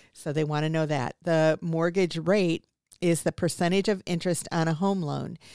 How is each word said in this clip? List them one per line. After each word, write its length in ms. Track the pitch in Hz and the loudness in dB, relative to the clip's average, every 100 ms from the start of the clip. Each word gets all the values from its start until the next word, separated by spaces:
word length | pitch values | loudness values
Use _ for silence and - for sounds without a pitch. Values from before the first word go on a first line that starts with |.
| _ | _
So 220 | - 160 | -12 -4
they 100 | 147 | -2
wanna 240 | 151 151 156 | 0 0 0
know 160 | 160 | 0
that. 320 | 151 147 120 - | 0 0 -4 -6
The 360 | 175 160 156 156 | 0 4 4 2
mortgage 560 | 170 165 170 180 175 160 | -2 0 0 2 0 0
rate 480 | 160 208 175 165 _ _ _ - | 0 2 2 -2 _ _ _ -4
is 220 | 175 165 | 0 2
the 100 | 170 | 0
percentage 560 | - 175 - 175 190 196 | -2 -2 0 0 2 2
of 140 | 196 | -2
interest 440 | - 175 185 165 - | -2 -2 0 -2 -2
on 160 | 165 165 | 0 0
a 60 | |
home 260 | 156 196 196 | 0 0 0
loan. 380 | 151 143 147 175 - | -2 -4 -6 -12 -18